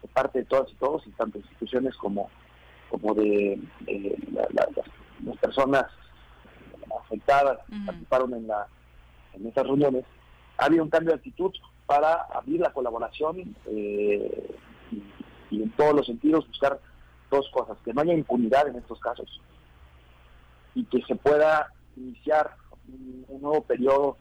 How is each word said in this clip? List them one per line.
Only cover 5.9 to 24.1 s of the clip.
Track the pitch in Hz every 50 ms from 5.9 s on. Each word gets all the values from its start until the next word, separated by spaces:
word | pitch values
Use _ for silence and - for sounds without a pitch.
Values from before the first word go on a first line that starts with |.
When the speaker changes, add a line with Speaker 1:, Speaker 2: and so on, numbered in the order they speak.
| - - - - - - - - - - - - - - - - - - - - 110 117 -
Speaker 1:
afectadas | - 110 104 - - 139 139 139 139 123 - -
que | - 214
Speaker 2:
Ujú. | 208 202
Speaker 1:
participaron | 196 180 170 160 - 131 127 131 123 127
en | 113 113
la, | 110 107 104 104 - - - _ _ - - - - - - - - -
en | 95 101
estas | 117 - 135 127
reuniones. | 120 139 143 147 139 131 127 131 - - - _ - - _ - - -
Ha | - -
habido | 147 160 165 160
un | 151
cambio | 165 160 165 165
de | 160
actitud | 151 - 131 - - 180 190 - - - - _ _ _
para | - 143 143 151 156 165
abrir | 170 - - - 123 - 131 156 170
la | 180 147 -
colaboración, | 139 123 120 113 117 117 113 - - 151 156 165 185 185 - 202 - -
eh, | 113 107 107 104 104 104 104 104 104 104 101 - - - - - - - - - - - - - -
y, | 117 107 101 101 - - - - - - - - 104
y | 107 110
en | 113
todos | - - 147 151 147
los | 143 -
sentidos | - 117 117 - 151 156 160 143
buscar | - - - 139 139 139 139 - - - - - - - - _ _
dos | 139 139 139 -
cosas: | - 131 117 - 104 - -
que | 120 113
no | 135
haya | 151 175 175
impunidad | 160 - - 123 120 120 110 127 139 151
en | 143 123
estos | 123 - - 113 -
casos | - 117 120 - - - - - - _ _ - _ _ _ - - - - - - _ - _ - - - - - _ - _ _ - _
y | 254 233
que | - - - -
se | - -
pueda | - - 143 147 147 151 156 156 151 147 - - - _ _ _
iniciar | 127 127 127 120 - _ 147 151 156 151 - - - - - - - -
un, | - 131 131 131 127 127 127 131 -
un | 135 135
nuevo | 139 143 156 151 143
periodo | - 123 120 123 135 135 139 143 139